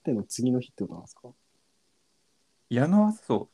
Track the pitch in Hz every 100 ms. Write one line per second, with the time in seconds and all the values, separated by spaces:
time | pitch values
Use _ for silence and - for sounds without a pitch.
0 | - 113 95 - 123 123 123 - 92 82
1 | - - 123 - _ _ _ _ _ _
2 | _ _ _ _ _ _ - 117 151 202
3 | 214 214 - 107 -